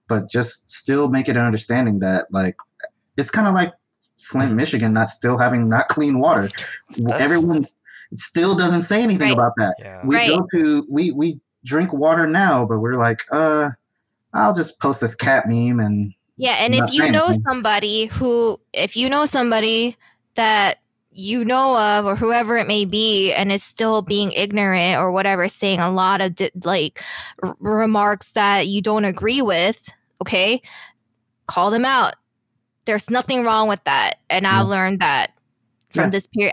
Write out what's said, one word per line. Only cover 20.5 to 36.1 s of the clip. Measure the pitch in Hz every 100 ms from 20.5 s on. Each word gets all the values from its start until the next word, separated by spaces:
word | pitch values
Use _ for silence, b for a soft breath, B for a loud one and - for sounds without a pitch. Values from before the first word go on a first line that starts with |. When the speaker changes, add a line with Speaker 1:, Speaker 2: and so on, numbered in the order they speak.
| 214 196 - _ _ _
Speaker 3:
you | - 190 247
know | 226 254 269 240
of | 208 208 202
or |
whoever | 196 226 240 220 233
it | 190
may | 208
be, | 196 208 220 202 190
and | - 196
is | 196
still | - - 220 220
being | 190 202 202
ignorant | - 208 208 202 185 175 147
or | 185
whatever, | 185 196 190 185
saying | - 202 185
a | 175
lot | 185 185 196
of | 190 170
di-, | 190 185
like, | 175 185 151 - B B B B
r-, | 185 -
remarks | 202 214 220 214 208 202 -
that | 220 202 202 175
you | 202
don't | 208 214
agree | 208 180 214 262
with, | 233 170 180 226 - - _ _
okay, | - 196 196 247 B B B _ _ _ _ _ -
call | - 190
them | 233
out. | 254 262 214 - _ _ _ _ _ _
There's | - 214 -
nothing | 247 254 254
wrong | 233 220 220
with | 202
that, | - 139 98 - _
and | 185
I've | 196 196 196
Speaker 1:
Yeah. |
Speaker 3:
learned | 196 185 196
that | 165 135 - - _ _ _ _ _
from | -
Speaker 1:
Yeah. | 196